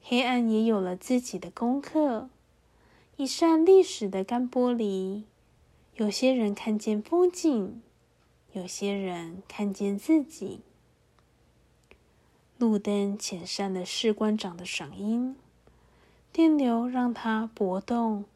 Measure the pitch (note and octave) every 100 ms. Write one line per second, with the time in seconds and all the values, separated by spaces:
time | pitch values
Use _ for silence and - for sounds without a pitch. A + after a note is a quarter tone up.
0 | - B3 B3+ B3 A#3 A3 A3+ G#3+ F#3 F#3
1 | - B3+ B3 F#3 F#3 - A#3 C4 C#4 D#4
2 | D4 A3+ C4 _ _ _ _ _ _ _
3 | _ _ C4+ - E4 D#4+ E4 F#4+ F4+ -
4 | G#3 F#3+ G3 A#3+ B3 B3+ B3 A#3+ G#3+ F#3+
5 | F#3+ G3+ G#3+ _ _ _ _ _ _ -
6 | G#3 G3 B3+ C4 G#3+ G#3 - G#3+ G#3+ G#3+
7 | G#3+ E4+ F4+ F4 E4 B3 F#3 A3+ - _
8 | _ _ _ _ _ G3 F3+ - G3+ G3+
9 | F#3+ F3 E3 F3+ - - G#3 F#3+ G3+ G3+
10 | - D#4+ C4 - - - - _ _ _
11 | _ _ _ _ _ _ _ _ _ -
12 | _ _ _ _ _ _ A#3+ G#3 G#3 G3+
13 | G3+ G3+ - F#3 F3 - G3 F#3 F3+ -
14 | A3+ G#3+ G#3+ G#3+ G3+ F3 F3+ - E3+ F#3+
15 | G#3 A#3 B3+ C4+ _ _ _ _ _ _
16 | _ _ _ - E4 D4+ C4 A#3 B3 B3+
17 | B3 A3+ A3+ A3 A3+ A3+ G3 F#3 - A#3+
18 | A3+ G#3 G#3